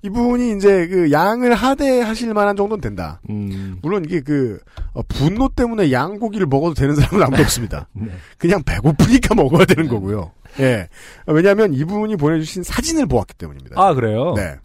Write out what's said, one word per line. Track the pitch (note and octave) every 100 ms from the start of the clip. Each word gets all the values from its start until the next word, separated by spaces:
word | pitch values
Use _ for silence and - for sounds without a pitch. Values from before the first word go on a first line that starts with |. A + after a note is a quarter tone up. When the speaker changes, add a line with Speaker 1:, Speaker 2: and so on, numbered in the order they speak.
Speaker 1:
이분이 | G3+ A3 A#3+ B3 B3 G3+
이제 | G3 G3 E3+
그 | F#3 E3
양을 | D3 F#3 A#3 B3
하대하실 | A3+ B3 C#4 C#4+ B3+ A3+ A3 A#3
만한 | G#3 G3+
정도는 | G3+ G3+ G#3+
된다. | A#2+ G2 E2 D#2+ -
Speaker 2:
음. | G#2+ G2+ F#2+ G2 F#2
Speaker 1:
물론 | C#3+ G3+
이게 | D#3 F3
그, | C3 D3 B2 G2 - - -
어, | C3+ -
분노 | - C#3+ G#3 C4+
때문에 | - A#3+ A3+ E3
양고기를 | B2+ D#3 G#3 A3 G#3 F3
먹어도 | C3+ E3+
되는 | D3 C#3
사람은 | D3 - G3+ C3+
아무도 | C3
없습니다. | D3+ A#2+ G#2+ D#2 -
Speaker 2:
<laughs> |
네. | - G#2+ F2+ - _
Speaker 1:
그냥 | E3+ G3
배고프니까 | C#3 - B2 D3+ - B3+ -
먹어야 | A3+ C#3 E3
되는 | F#3 F3+
Speaker 2:
네. | D#3+
Speaker 1:
거고요. | A2+ F#2+ G#2 E2 _ - -
예. | C3 A2+ F2 - - - -
왜냐하면 | D#3 F#3+ G3+ G#3+
이분이 | C3 D#3 G#3 G#3+ G#3
보내주신 | D3 D#3+ D#3 F#3
사진을 | F3 - D4+ D#4+ G#3
보았기 | B2 G2
때문입니다. | - D#2+ C#2 C2 -
Speaker 2:
아, | G3
그래요? | C3+ A2+ G#2+ D#3 A#2
Speaker 1:
네. | F2+ C#2